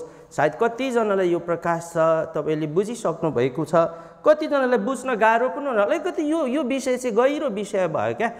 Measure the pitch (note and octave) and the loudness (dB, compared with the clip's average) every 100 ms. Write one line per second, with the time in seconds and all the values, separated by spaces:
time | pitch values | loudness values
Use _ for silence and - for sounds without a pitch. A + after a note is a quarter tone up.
0 | - - - - D3+ - A3+ A#3 C4 A#3+ | -8 -18 -10 0 0 2 -2 0 -2 0
1 | G#3+ G3 F3+ E3+ E3+ E3 E3+ E3+ D#3+ E3 | 2 2 2 0 -2 -2 0 -2 -2 2
2 | D#3+ D#3+ D3+ D#3 D3+ D#3 D#3 D#3 G#3 A#3 | 2 2 0 -4 -2 -2 0 0 -2 -2
3 | F#3 E3 E3 A#2+ C3 D3+ D3+ E3+ E3 - | -4 -2 -2 0 0 0 0 2 2 -2
4 | - - D4 D#4 D4+ C#4+ B3+ B3 G3+ C4+ | -18 -2 4 4 4 0 2 2 0 -4
5 | C4 A3 A3 A3+ B3+ C4+ C#4+ A3 G3+ D#4+ | -4 2 4 4 2 -4 -2 0 2 0
6 | F4+ E4+ D4+ D#4+ C4+ C#4 B3+ C4+ C4 B3 | -2 -4 -2 0 0 -2 -2 -2 -2 -2
7 | B3 G#3+ C4 D4 D4+ G3 G3+ G3+ F3 D3 | -2 2 2 2 -4 -4 -4 -2 0 0
8 | G#2+ A#2 A3+ - | -2 -2 -4 -6